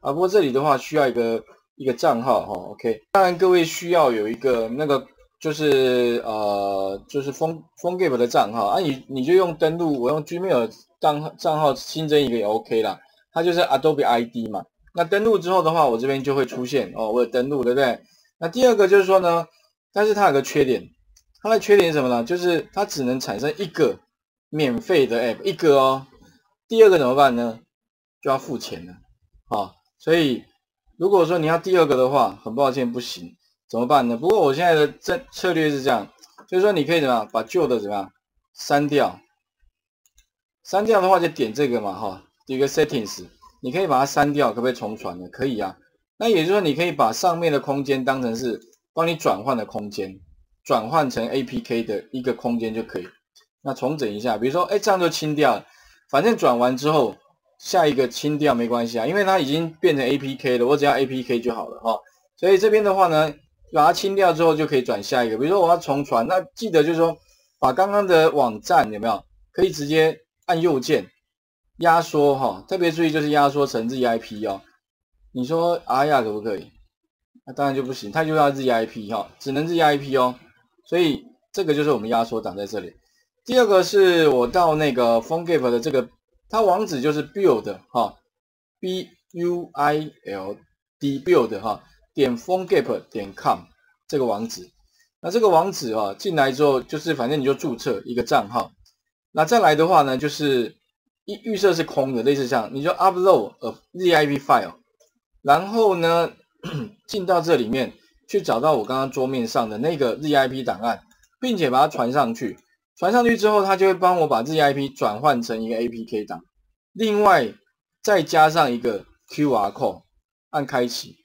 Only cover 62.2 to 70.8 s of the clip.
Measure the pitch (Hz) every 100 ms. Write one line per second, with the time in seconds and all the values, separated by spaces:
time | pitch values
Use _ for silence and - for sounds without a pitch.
62.2 | _ _ 175 196 214 214 208 190 180 156
63.2 | 156 147 _ _ _ 156 151 170 196 196
64.2 | 185 156 165 156 151 143 120 107 101 135
65.2 | 120 110 143 196 170 170 165 143 143 120
66.2 | 120 185 185 - 220 165 151 165 165 160
67.2 | _ _ _ _ 131 131 196 202 196 165
68.2 | 160 147 127 107 - 175 107 107 113 101
69.2 | _ _ _ - 180 151 143 160 160 151
70.2 | _ _ - 170 170 139